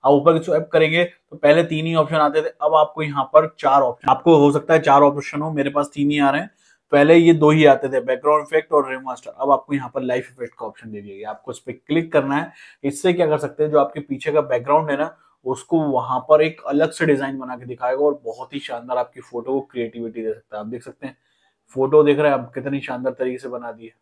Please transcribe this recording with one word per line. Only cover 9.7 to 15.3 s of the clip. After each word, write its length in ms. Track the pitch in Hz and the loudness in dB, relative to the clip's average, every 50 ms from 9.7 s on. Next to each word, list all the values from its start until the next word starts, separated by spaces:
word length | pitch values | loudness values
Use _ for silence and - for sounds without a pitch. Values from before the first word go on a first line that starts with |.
| 143 | -6
यहाँ 160 | 139 131 120 | -6 -6 -6
पर 120 | _ 135 | _ -8
life 220 | 131 127 123 127 123 | -6 -4 -4 -6 -6
effect 300 | - _ _ 123 117 _ | -8 _ _ -14 -14 _
का 120 | _ 117 | _ -14
option 260 | 107 101 - - 110 | -14 -14 -16 -18 -16
दे 100 | 107 104 | -16 -16
दिया 140 | 101 104 98 | -16 -16 -18
गया। 140 | 98 107 107 | -16 -14 -14
आपको 220 | 107 - _ - | -14 -14 _ -14
इस 80 | 120 - | -14 -14
पे 140 | _ - 120 | _ -16 -16
click 380 | - _ - 147 165 165 165 - | -16 _ -4 -2 -2 -2 0 -2
करना 220 | 151 135 135 139 | -2 0 0 -4
है। 160 | 147 - - _ _ - - _ _ - | -4 -6 -8 _ _ -20 -20 _ _ -6
इससे 300 | - 143 - - 185 175 | -6 -6 -2 0 0 0
क्या 140 | 175 175 | 2 0
कर 100 | 156 151 | 0 0
सकते 260 | 143 147 131 - - 151 | -2 -4 -8 -4 -4 -4
हैं, 60 | 151 | 0
जो 80 | 147 147 | 2 2
आपके 200 | 139 - - 151 | 0 0 -4 -12
पीछे 300 | 143 _ 135 131 - 156 | -10 _ -10 -8 -6 -2
का 100 | 147 151 139 | 0 0 0
background 460 | 131 127 120 120 131 143 160 160 151 | 0 -4 -4 -2 0 0 0 0 -2
है 60 | 139 | -4
ना, 120 | 143 151 165 - _ _ _ | -4 -4 -6 -8 _ _ _